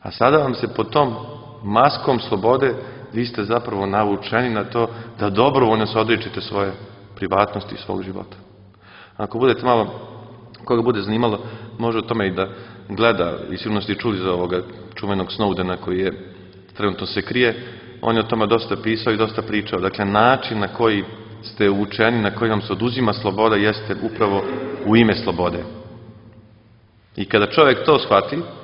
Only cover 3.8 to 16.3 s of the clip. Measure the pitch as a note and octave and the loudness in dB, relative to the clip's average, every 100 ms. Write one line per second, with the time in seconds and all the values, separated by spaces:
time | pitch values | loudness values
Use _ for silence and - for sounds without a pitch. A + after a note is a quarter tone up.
3.8 | G2 G2+ G#2 G2 - A2+ B2 A2 G2+ A#2+ | 0 2 2 0 0 0 0 -2 -2 -2
4.8 | A#2 - - - G#2 G2 C3 C3+ A#2+ A2 | -2 -4 -14 -4 -2 4 4 6 4 2
5.8 | G#2+ A2+ A2 A2 G2+ F#2+ - G#2 G2 F#2+ | 2 0 2 0 -2 -10 -6 -2 -2 -4
6.8 | - - - - F#2+ F#2+ G#2 G2+ - G#2 | -16 -20 -20 -10 0 2 2 -2 -10 -14
7.8 | - G2 F#2+ F#2+ F#2+ - - - - _ | -8 -6 -6 -12 -14 -18 -20 -20 -20 _
8.8 | - - - - G#2 A#2 B2+ A#2+ B2 A#2+ | -20 -20 -20 -10 -8 2 2 4 4 4
9.8 | G2+ - - - - - - - - A#2+ | 2 -6 -16 -18 -20 -20 -20 -18 0 2
10.8 | A#2 A2 G2+ A2 A#2+ G2+ - - - - | 2 0 0 0 0 0 -6 -14 -16 -4
11.8 | A#2 A2+ G#2+ A2+ G2 F#2 F#2+ - - - | -2 -2 -2 -2 0 -2 -4 -6 -18 -20
12.8 | - G2 A#2 G#2 E2+ D2+ - E2+ A2+ G#2+ | -12 2 2 4 0 -2 -8 -8 -2 -4
13.8 | G#2 G2 A#2+ G2 F#2 F2+ F2+ F2+ F#2 - | -2 -4 -2 -2 -2 -2 -2 -4 -6 -16
14.8 | - - G2+ G2 F#2 - G#2 F#2 F2+ F2+ | -16 -8 -4 -2 -2 -2 0 0 -2 -4
15.8 | - F2+ F#2+ - - | -4 -2 -2 -4 -16